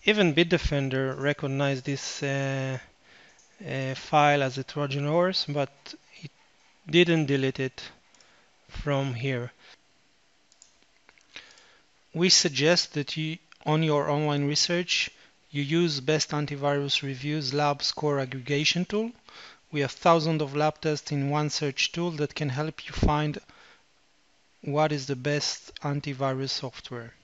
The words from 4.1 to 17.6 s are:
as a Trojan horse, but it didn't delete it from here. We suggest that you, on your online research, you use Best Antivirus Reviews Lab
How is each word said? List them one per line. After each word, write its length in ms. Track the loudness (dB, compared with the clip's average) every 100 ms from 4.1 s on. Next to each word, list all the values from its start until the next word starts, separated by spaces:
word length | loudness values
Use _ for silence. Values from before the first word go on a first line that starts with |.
| 6 6 6
as 160 | 2 -2
a 60 |
Trojan 420 | -8 -4 -2 -2 0
horse, 400 | 2 2 0 -4
but 220 | -2 -4 _ -20 -20 _ -20
it 80 | -20 _ _ _ _ _ 0
didn't 380 | 4 6 4 4
delete 340 | 2 0 -2
it 220 | -6 -6 -18 -20 _ _ _ _ _ _ _
from 460 | -8 -2 0 0
here. 380 | -4 -4 -4 -6 _ -20 -20 _ _ _ _ _ _ _ _ -20 _ _ _ _ _ _ -20 -20 -20 -20 _ _ _ _ 0
We 140 | 4
suggest 640 | 6 4 2 4 4 2
that 240 | -4 -4 -4
you, 180 | -6 -6 _ -8 0
on 160 | 2
your 260 | 4 2 2
online 400 | 0 0 0 0
research, 640 | 0 0 0 0 -2 -2 -8 -20 _ _
you 120 | -6
use 380 | 0 2 2 0
Best 300 | 0 0 0
Antivirus 720 | -2 -4 -2 0 0 0 -2
Reviews 500 | -4 -6 -4 -4 -2
Lab 300 | 0